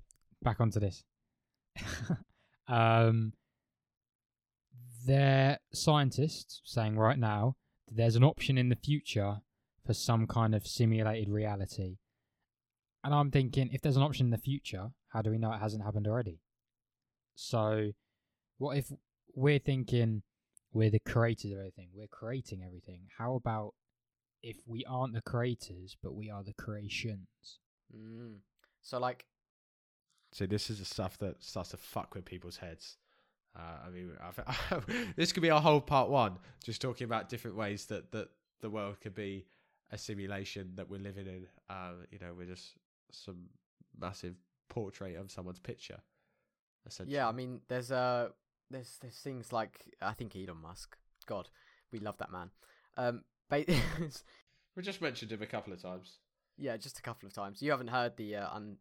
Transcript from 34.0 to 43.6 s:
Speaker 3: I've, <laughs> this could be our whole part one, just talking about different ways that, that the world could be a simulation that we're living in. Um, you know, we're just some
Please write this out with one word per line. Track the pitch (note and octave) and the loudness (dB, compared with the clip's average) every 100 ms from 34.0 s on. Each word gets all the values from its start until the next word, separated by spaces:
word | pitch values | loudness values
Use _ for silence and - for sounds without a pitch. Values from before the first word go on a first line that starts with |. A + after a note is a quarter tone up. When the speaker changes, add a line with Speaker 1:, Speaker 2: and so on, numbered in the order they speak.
| F2+ - | -12 -12
Speaker 3:
I've, | F2+ - - C3 - E3+ - A#3+ A3 | -14 -12 -8 -6 -4 -6 -4 -6 -6
<laughs> | D#3+ | -2
this | E3+ | -2
could | - | 2
be | E3 | 4
our | D3+ | 6
whole | D#3 D3 | 6 4
part | - C#3+ A2+ | 4 2 4
one, | C3+ G#2+ F2+ - - | 4 2 0 -14 -16
just | - A2 | -10 -6
talking | C3+ A#2 | -6 -4
about | A#2 A2+ G2+ | -4 -4 -4
different | A#2 A#2 G2 | -10 -8 -6
ways | G#2 G2+ - | -4 -4 -6
that, | G2+ - | -8 -8
that | A2 - _ _ _ | -8 -10 _ _ _
the | A2 | -8
world | G#2+ G2+ G2 | -6 -6 -8
could | A2 | -12
be | F#2+ G2+ G2 F#2 _ _ _ _ | -8 -6 -8 -12 _ _ _ _
a | G#2 | -14
simulation | - G2+ G2 G2 G2 G2+ F#2 | -10 -8 -6 -6 -8 -10 -10
that | F#2 F2 | -12 -10
we're | G2 | -10
living | G2+ G2 F#2+ | -10 -10 -12
in. | F#2 F#2 _ _ | -12 -16 _ _
Um, | F#2+ F2+ F2 - | -12 -12 -12 -16
you | G2+ | -16
know, | F2+ F2 | -14 -12
we're | F2+ | -12
just | F2+ - _ _ _ _ | -14 -16 _ _ _ _
some | - - F2+ F2+ _ | -18 -16 -16 -16 _